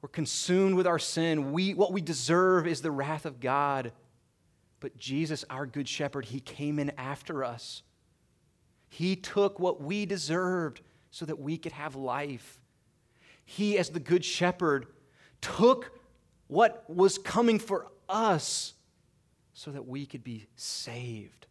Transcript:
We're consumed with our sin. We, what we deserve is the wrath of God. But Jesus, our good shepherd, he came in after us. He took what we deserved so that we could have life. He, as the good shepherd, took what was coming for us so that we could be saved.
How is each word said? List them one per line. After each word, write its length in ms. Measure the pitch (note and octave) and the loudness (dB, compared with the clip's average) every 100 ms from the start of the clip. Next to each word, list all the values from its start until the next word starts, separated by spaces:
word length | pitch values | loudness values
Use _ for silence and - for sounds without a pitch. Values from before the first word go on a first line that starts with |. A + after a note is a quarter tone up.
We're 80 | - | -10
consumed 680 | - D3 - - F3+ F#3+ F#3 | -6 -4 -2 2 4 6 6
with 100 | F3+ | 4
our 120 | E3 | 2
sin. 540 | - - E3 D#3 C#3 | 0 0 2 2 0
We, 220 | D3+ F#3+ | 0 0
what 180 | F3 F#3+ | 2 2
we 80 | F#3+ | 2
deserve 680 | D#3+ D3 A#2+ E3+ F#3 F#3 E3 | -2 -4 2 4 6 4 2
is 140 | D3+ | -2
the 100 | D#3+ | -2
wrath 360 | C#3 C#3 D#3 D#3+ | -2 -2 -4 -6
of 120 | B2+ | -6
God. 540 | B2 C#3 C#3+ C#3 A#2+ - _ _ _ _ _ _ _ _ | -2 2 2 0 -4 -10 _ _ _ _ _ _ _ _
But 160 | C#3 A#2+ | -14 -12
Jesus, 480 | B2 C3+ D#3+ D3+ - | -6 -2 -2 -4 -8
our 160 | C3 C#3+ | -8 -6
good 200 | C#3+ C3+ | -6 -6
shepherd, 380 | - D3 C#3 | -4 -4 -4
he 160 | A#2 C3 | -8 -10
came 380 | - - D3 D3 | -12 -8 -4 -2
in 120 | C#3+ C#3 | -4 -6
after 480 | C3 C#3+ - D3+ | -10 -10 -8 -6
us. 380 | B2+ A#2 - - _ _ _ _ _ _ _ _ _ _ _ | -4 -6 -12 -16 _ _ _ _ _ _ _ _ _ _ _
He 260 | - E3+ | -4 -2
took 440 | F#3+ F#3+ G3+ G3+ G3 | -2 -2 2 2 2
what 240 | F3+ - | -2 -2
we 240 | C#3+ G3+ G3+ | -4 -4 -2
deserved 760 | F#3+ C#3+ E3 F#3 F#3 D#3+ A#2+ _ _ _ | -4 -2 0 0 0 -4 -8 _ _ _
so 160 | - D#3 | -12 -8
that 120 | D3+ | -8
we 200 | C#3 D#3+ | -6 -6
could 140 | E3 | -6
have 240 | D3+ D3+ C3+ | -10 -10 -6
life. 600 | C3 B2+ D3 B2+ - - _ _ _ _ _ _ _ _ | -4 -4 -4 -10 -14 -20 _ _ _ _ _ _ _ _
He, 320 | _ - G#3 G3+ | _ -2 0 2
as 140 | F3 | 0
the 100 | D#3+ | -4
good 240 | C3 F3+ | 2 2
shepherd, 640 | F3 - F3 F3+ E3+ C#3 B2+ - _ _ _ _ | 2 0 0 2 0 0 -2 -20 _ _ _ _
took 580 | - - A3+ B3+ - - _ _ _ _ _ | -10 6 6 6 0 -18 _ _ _ _ _
what 420 | D3+ A3+ - - | 4 4 4 -8
was 280 | F3 F#3+ G3 | 4 4 4
coming 420 | - G3+ A#3 A3 | -2 2 4 4
for 300 | A3 F#3+ - - _ | 2 -4 -4 -20 _
us 680 | D#4 E4 E3+ - - - - _ _ _ _ _ _ _ | 0 4 2 0 -4 -6 -12 _ _ _ _ _ _ _
so 160 | - - | -18 -14
that 160 | C#3 B2+ | -12 -10
we 180 | C3 C#3 | -10 -10
could 160 | C3+ | -12
be 220 | A#2+ A2 G2+ _ | -12 -14 -14 _
saved. 880 | - - - A#2+ B2 A2 G2 _ - | -10 -8 -8 -10 -10 -10 -14 _ -20